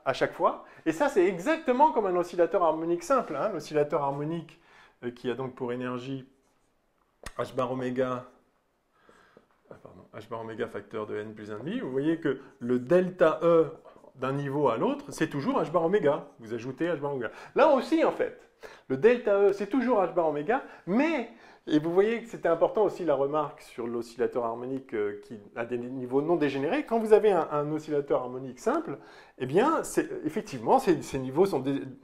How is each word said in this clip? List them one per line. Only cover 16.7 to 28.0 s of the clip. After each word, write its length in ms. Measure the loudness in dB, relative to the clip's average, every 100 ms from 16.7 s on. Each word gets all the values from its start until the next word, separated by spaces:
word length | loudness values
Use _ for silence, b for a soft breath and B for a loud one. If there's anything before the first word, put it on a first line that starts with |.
| -4 -4
H 120 | -2
bar 140 | -4
oméga. 180 | -4 -6 B B 4
Là 120 | 6 6
aussi, 300 | 4 2 2
en 80 |
fait, 280 | 2 -4 -6 -20 _ B B _
le 80 | 4
delta 400 | 4 4 4 4
E, 160 | 4
c'est 140 | 4 0
toujours 340 | 0 2 2
H 140 | 2 2
bar 140 | 0
oméga, 340 | 0 0 -2 B B -2
mais, 440 | 2 2 0 -4 B B B 0
et 140 | 0
vous 120 | 2
voyez 300 | 4 4 0
que 60 | -6
c'était 200 | -4 0
important 360 | 4 2 4 0
aussi 200 | 0 0
la 120 | 2
remarque 460 | 2 0 -2 -6
sur 260 | -16 -10 -6
l'oscillateur 560 | -6 -8 -2 -2 0 -4
harmonique, 500 | -4 -6 -8 -6 -4
euh, 260 | -2 -4 -12
qui 160 | -18 -14 -8
a 80 | -6
des 140 | -6
niveaux 440 | -6 -8 -2 0
non 140 | 2 2
dégénérés. 480 | 2 0 0 -2 0
Quand 160 | -2
vous 120 | 4
avez 200 | 6 6
un, 160 | 4 2
un 220 | -2 -2
oscillateur 480 | -4 -2 -4